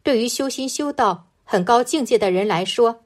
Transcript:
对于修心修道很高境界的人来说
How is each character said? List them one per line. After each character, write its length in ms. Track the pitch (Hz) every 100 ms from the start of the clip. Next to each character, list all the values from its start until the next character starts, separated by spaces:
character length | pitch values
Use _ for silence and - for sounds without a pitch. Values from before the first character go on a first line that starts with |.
对 180 | - 240
于 80 | 240
修 220 | - 269
心 180 | 269 262
修 240 | - 294
道 380 | 285 214 170 _ _
很 200 | - 196
高 200 | 180 240
境 200 | 240 320
界 140 | 240 233
的 140 | 196
人 160 | 185 208
来 180 | 170 185
说 380 | - 233 233